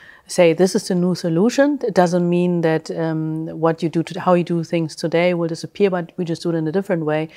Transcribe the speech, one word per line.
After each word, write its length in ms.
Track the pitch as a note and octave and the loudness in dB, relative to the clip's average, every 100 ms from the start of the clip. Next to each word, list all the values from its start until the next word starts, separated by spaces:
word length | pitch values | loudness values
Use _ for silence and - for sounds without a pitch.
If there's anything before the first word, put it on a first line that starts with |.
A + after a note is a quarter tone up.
| - - - | -20 -20 -6
say, 280 | - E3+ | 4 4
"This 200 | D#3+ F#3+ | 4 2
is 140 | G3+ - | 0 -2
the 60 | |
new 200 | F3+ F3+ | 0 0
solution." 640 | F3 F3 E3 A3+ B3+ C#4+ C#4+ A#3+ | 0 0 2 2 4 2 2 -2
It 80 | |
doesn't 320 | F#3 F3 F3 F3 | 2 4 4 2
mean 340 | F3 F3+ F3 | 2 2 2
that, 280 | E3 D#3+ - | 2 0 -2
um, 560 | F3 D#3+ D#3+ D#3 D#3+ E3 D#3+ | -6 -4 -2 -4 -6 -8 -2
what 220 | D#3+ D#3+ | 0 0
you 80 | E3 | -2
do 120 | E3 | -2
to-, 180 | D#3+ E3+ | -4 -4
how 120 | F#3 | 2
you 80 | F3+ | 2
do 200 | E3+ E3+ | 2 -2
things 320 | D#3+ E3+ D#3+ - | -2 -2 -2 -4
today 380 | E3 E3 F3+ | -2 0 2
will 140 | F3 E3+ | 0 -2
disappear, 420 | E3 D3+ - G3+ | -6 -8 0 0
but 220 | F3+ E3+ - | 0 -6 -6
we 80 | |
just 180 | E3+ D#3+ | -6 -4
do 60 | F3 | -2
it 40 | |
in 120 | E3 D#3 | -2 -2
a 60 | |
different 320 | F3+ G3 F3 | -2 -2 -2
way, 240 | D3+ D3+ D#3+ | 0 -2 -4